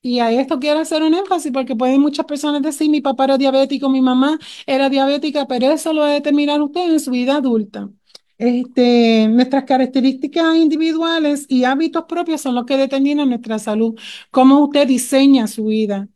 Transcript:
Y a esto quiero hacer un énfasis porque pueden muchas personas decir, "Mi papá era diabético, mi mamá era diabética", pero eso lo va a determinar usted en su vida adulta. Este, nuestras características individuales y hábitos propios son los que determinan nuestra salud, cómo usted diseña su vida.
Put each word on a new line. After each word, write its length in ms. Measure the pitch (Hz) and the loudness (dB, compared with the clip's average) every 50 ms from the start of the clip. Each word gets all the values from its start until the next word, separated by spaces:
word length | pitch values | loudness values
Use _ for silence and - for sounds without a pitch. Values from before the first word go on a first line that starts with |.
Y 200 | _ 254 240 247 | _ -4 -2 0
a 100 | 233 233 | 0 0
esto 300 | 226 247 269 269 330 269 | 2 0 0 -2 -2 -4
quiero 180 | 254 294 294 311 | -2 -2 0 -2
hacer 240 | 320 311 330 311 311 | -2 -2 -2 0 2
un 120 | 320 320 | 2 0
énfasis 360 | 349 403 381 381 349 - 311 247 | 0 0 -2 -4 -4 -4 -4 -4
porque 220 | 269 269 262 269 | -6 -4 -4 -4
pueden 260 | 220 254 254 262 277 | -2 0 2 2 2
muchas 240 | 285 294 285 294 311 | 2 2 0 -4 -6
personas 360 | - 285 277 285 302 294 294 269 | -6 -6 -6 -4 -4 -2 -2 -4
decir, 260 | 311 294 - 311 302 | -4 -4 -2 0 0
"Mi 120 | 302 302 | 0 0
papá 240 | 294 277 269 - 269 | 0 -2 0 0 0
era 120 | 269 269 | 2 2
diabético, 520 | 269 269 269 262 269 277 269 294 262 277 269 | 2 2 2 2 2 0 0 -2 -4 -2 0
mi 100 | 262 262 | 0 2
mamá 380 | 262 254 254 254 262 285 311 302 - - - - - | 2 2 2 2 2 2 0 -2 -6 -12 -20 -18 -6
era 220 | - 277 262 277 277 | -4 -2 0 0 0
diabética", 580 | 269 269 269 269 285 294 294 311 277 294 277 285 | 2 0 0 0 0 -2 -2 -4 -4 -4 -4 -2
pero 180 | 262 247 240 262 302 | -2 0 2 2 0
eso 200 | 311 311 330 320 | 0 -2 -2 -2
lo 100 | 311 302 | 0 0
va 80 | 294 | 0
a 20 | 294 | 0
determinar 500 | 294 285 294 285 294 294 285 294 294 302 | 0 0 0 0 0 2 0 0 -2 -2
usted 300 | 285 294 349 359 349 320 | -2 -4 -4 -2 0 0
en 80 | 311 | 0
su 100 | - - | -2 -2
vida 260 | 254 247 247 254 277 | -4 -2 -2 0 -2
adulta. 540 | 302 269 269 233 220 214 196 - 208 202 196 - _ _ _ _ - _ _ _ _ | 0 0 0 0 -2 -2 -4 -10 -14 -14 -14 -16 _ _ _ _ -20 _ _ _ _
Este, 840 | - 240 247 240 254 - - - 247 240 240 240 233 226 226 220 220 | -2 -2 0 -2 -4 -4 0 2 2 4 4 4 4 4 4 4 4
nuestras 380 | 220 220 240 254 254 269 277 269 | 4 4 2 2 2 0 -4 0
características 920 | - 262 262 262 254 262 269 247 269 262 262 - 285 294 339 330 320 320 | 0 0 0 0 0 0 0 0 0 0 -2 -6 -6 -2 0 0 2 2
individuales 920 | 320 330 311 302 302 320 330 320 320 330 330 330 330 311 294 294 277 285 - | 2 2 2 2 0 -2 -2 -2 -2 -2 -2 -2 0 0 -2 -2 -4 -4 -2
y 160 | 269 254 247 | 0 0 2
hábitos 400 | 247 269 277 320 330 - 330 320 | 2 0 0 -2 -2 -2 -4 -6
propios 360 | _ 330 349 349 339 320 294 | _ -6 -6 -4 -4 -4 -4
son 140 | - 269 247 | -4 -4 -4
los 120 | 240 240 | -4 -4
que 100 | 247 277 | -2 -2
determinan 520 | 269 269 262 277 277 277 277 294 294 294 269 | -2 0 0 0 0 0 0 0 0 0 0
nuestra 300 | 247 226 233 226 220 214 | -2 -2 -6 -6 -8 -6
salud, 400 | 214 - 214 214 220 226 220 220 - - - - - _ | -4 -4 -2 -2 -2 -2 -4 -8 -14 -18 -18 -20 -20 _
cómo 300 | - 262 254 262 277 285 | 0 4 6 6 6 6
usted 260 | 294 285 285 285 285 | 4 2 2 2 2
diseña 640 | - 262 254 254 - - 269 269 277 277 262 226 214 | 2 2 -2 -2 0 0 4 4 6 4 4 2 -2
su 160 | - - 214 | -4 -6 -4
vida. 420 | 214 214 220 220 208 202 196 202 202 _ | -2 -2 -2 -2 -2 -4 -6 -8 -12 _